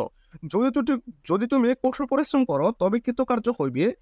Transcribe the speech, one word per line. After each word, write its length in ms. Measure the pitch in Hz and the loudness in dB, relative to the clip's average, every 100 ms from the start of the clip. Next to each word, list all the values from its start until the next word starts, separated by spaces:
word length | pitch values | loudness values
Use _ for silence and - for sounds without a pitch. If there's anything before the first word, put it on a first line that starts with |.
| - - _ - 156 | -8 -10 _ -18 -6
যদি 160 | 196 262 269 | 0 0 0
তু-, 280 | 240 254 - - - | 0 -2 -4 -12 -2
যদি 160 | 180 240 | 0 2
তুমি 160 | 277 240 254 | 2 2 2
কঠোর 220 | 254 254 269 | -2 -2 -2
পরিশ্রম 320 | 277 302 285 254 | 0 2 0 0
করো 160 | 143 170 233 | 0 0 0
তবে 160 | 180 233 247 | 0 0 -2
কৃতকার্য 420 | 240 254 240 233 240 | -2 0 -2 -2 -2
হইবে, 260 | 135 127 196 - | -2 0 0 -2